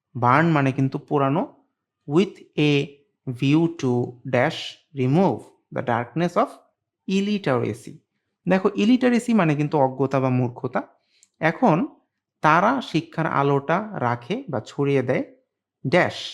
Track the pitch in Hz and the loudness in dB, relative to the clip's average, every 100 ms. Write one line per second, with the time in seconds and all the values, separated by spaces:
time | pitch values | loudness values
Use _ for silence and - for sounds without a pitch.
0 | _ 123 120 135 165 151 135 131 135 147 | _ -2 2 4 4 2 0 0 -4 -4
1 | - 147 139 156 277 - _ _ _ _ | -4 -2 0 -2 -4 -10 _ _ _ _
2 | - 156 202 - - - 151 143 147 - | -2 0 0 -4 -10 -2 2 2 -2 -12
3 | _ _ - 120 139 156 165 165 131 123 | _ _ -10 -2 2 2 2 -2 -2 0
4 | 120 - 135 123 143 156 - - _ 139 | -2 -8 -2 0 0 -2 -12 -18 _ -4
5 | 127 156 190 120 - _ - 131 127 117 | 0 4 2 0 -8 _ -12 -6 -2 -2
6 | 120 160 170 202 269 - _ _ _ _ | -2 -4 -2 0 -2 -4 _ _ _ _
7 | - 196 196 208 156 127 117 107 - - | -4 -2 -2 -2 0 -2 -2 -8 -12 -20
8 | _ _ _ _ 175 185 196 196 208 247 | _ _ _ _ 0 0 0 0 2 4
9 | 247 240 240 220 165 143 151 151 131 131 | 4 2 2 2 2 2 0 2 0 0
10 | 135 135 131 127 123 120 127 - - _ | 0 0 0 0 -2 -4 -6 -6 -8 _
11 | _ _ _ - 160 170 240 160 285 _ | _ _ _ -4 -2 2 2 2 0 _
12 | _ _ _ _ 156 160 202 269 - 160 | _ _ _ _ 2 4 2 0 -4 -6
13 | - - 160 - 139 143 139 170 214 180 | -6 -6 -2 0 2 0 0 -4 -4 -4
14 | 123 120 - 226 277 117 - - 143 139 | -4 -4 -6 -10 -6 -8 -8 -4 0 0
15 | 123 156 285 - _ _ _ _ 135 175 | 0 -2 -4 -14 _ _ _ _ 0 2
16 | 127 - - | 2 -2 -14